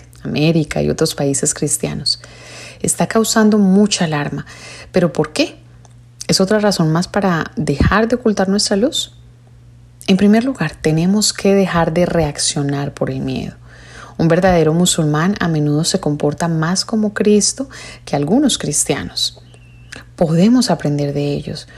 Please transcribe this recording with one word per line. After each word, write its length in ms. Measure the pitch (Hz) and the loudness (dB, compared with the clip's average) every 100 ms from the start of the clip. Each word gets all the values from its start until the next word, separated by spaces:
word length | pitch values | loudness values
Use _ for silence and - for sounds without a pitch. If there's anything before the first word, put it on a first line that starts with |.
| - - | -20 -16
América 580 | - 127 156 160 147 151 | -8 0 2 2 0 -2
y 80 | 147 | -2
otros 260 | 160 160 - | 0 -2 0
países 380 | 143 139 151 | -2 -2 -2
cristianos. 680 | - 147 - 147 147 - - - - - - - - | -4 -4 -4 -6 -4 -4 -4 -8 -20 -20 -20 -20 -6
Está 260 | 196 - 170 | -4 -2 0
causando 500 | 226 214 226 214 208 | 0 0 2 4 4
mucha 480 | 190 196 208 - 165 | 4 4 4 0 -2
alarma. 400 | 151 147 143 - - - - - | -2 -6 -8 -12 -18 -20 -20 -4
¿Pero 180 | 185 170 | 0 0
por 220 | - 151 | 0 -2
qué? 260 | - 320 - - - - - - - - | -2 -4 -6 -20 -20 -20 -20 -20 -16 -4
¿Es 100 | - | 0
otra 200 | 190 214 | 2 2
razón 340 | 208 190 160 | 2 2 2
más 160 | 160 - | 2 0
para 420 | 202 196 160 - - | -2 0 0 -4 -4
dejar 500 | 147 139 170 196 226 | -4 2 2 2 2
de 80 | 240 | 0
ocultar 320 | 220 202 190 | 0 0 0
nuestra 300 | 202 - 202 | 0 0 0
luz? 400 | 269 - - - - - - - - - - - - | 0 -2 -8 -14 -20 -20 -20 -20 -20 -20 -20 -14 0
En 80 | 190 | 2
primer 300 | 202 220 262 | 4 4 2
lugar, 320 | 254 156 - | -4 -6 -2
tenemos 520 | 156 156 180 208 208 | -2 0 2 0 -2
que 200 | - 196 | 0 2
dejar 380 | 196 180 165 165 | 2 2 0 0
de 120 | 165 175 | 0 0
reaccionar 880 | 170 151 - - 147 143 143 143 | 0 -2 -2 -4 -2 -2 -2 -6
por 160 | - 131 | -4 -6
el 100 | 135 | -4
miedo. 360 | 135 131 - - - - - - - - | -6 -6 -8 -14 -20 -20 -20 -20 -18 -2
Un 100 | 160 | 2
verdadero 440 | 170 185 170 156 | 4 4 4 4
musulmán 600 | 170 175 - 151 151 180 202 | 2 2 2 0 0 0 0
a 80 | 170 | -2
menudo 360 | 156 147 147 | 0 0 0
se 160 | 165 - | 0 -2
comporta 480 | 151 147 147 151 170 | -2 -2 -2 -2 -2
más 380 | 160 156 190 - | -2 -2 -2 -2
como 280 | 220 208 | -2 -2
Cristo 560 | - 208 208 196 - 277 - - - | 0 4 4 2 -4 -12 -12 -18 -18
que 120 | - 143 | -6 -4
algunos 420 | 147 247 294 - | 2 2 2 0
cristianos. 840 | 147 147 - 143 175 - - - - - - - - - - - | -2 -4 -2 -4 -4 -4 -4 -6 -20 -20 -20 -20 -20 -20 -18 -2
Podemos 560 | 160 165 208 254 - | 2 4 6 4 2
aprender 420 | 165 147 143 143 | 0 0 0 -2
de 200 | 143 143 | -2 -2
ellos. 340 | 143 - - - | -4 -6 -12 -14